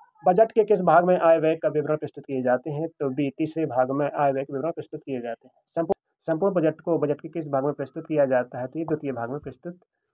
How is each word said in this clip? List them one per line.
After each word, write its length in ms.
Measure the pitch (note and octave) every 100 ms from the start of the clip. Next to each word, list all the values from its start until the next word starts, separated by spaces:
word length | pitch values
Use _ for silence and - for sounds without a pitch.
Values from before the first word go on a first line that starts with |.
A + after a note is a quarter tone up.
| _ _ F#3
बजट 260 | F3+ A3
के 120 | A3+
किस 180 | G#3 G3
भाग 240 | F3 E3 F3+
में 140 | F3+
आय 200 | E3 E3
व्यय 160 | D#3 E3
का 140 | D#3
विवरण 280 | D3 C#3+ D3+
प्रस्तुत 280 | D3 - -
किए 160 | C3
जाते 300 | B2 B2+ D#3
हैं, 160 | D3 D#3+
तो 220 | - C#3
बी 200 | C3 C#3 -
तीसरे 280 | D#3 D#3+ D3+
भाग 260 | B2 C3
में 200 | C#3 C#3+
आय 200 | D3+ C#3+
व्यय 120 | C3+
के 100 | C#3
विवरण 180 | C#3 D#3
प्रस्तुत 300 | D#3 - D#3 -
किए 160 | B2+
जाते 260 | A#2 A2+ B2+
हैं। 80 | _ _
संपूर्ण, 680 | E3+ E3 - _ _ -
संपूर्ण 200 | D#3+ G3
बजट 280 | F3+ D#3 D#3
को 160 | - D#3
बजट 240 | C#3+ C#3+
के 80 | D3+
किस 180 | E3+ D3+
भाग 180 | C#3 C#3+
में 80 |
प्रस्तुत 340 | D3+ C3+ E3 D#3+
किया 180 | D3+ C3+
जाता 340 | B2+ B2 B2+
है, 80 | B2+
तो 120 | D#3
ये 60 | D#3+
द्वितीय 260 | D#3 C#3
भाग 180 | A#2+ A#2
में 100 | D3
प्रस्तुत 400 | C#3+ - F3 F3+ _ _ _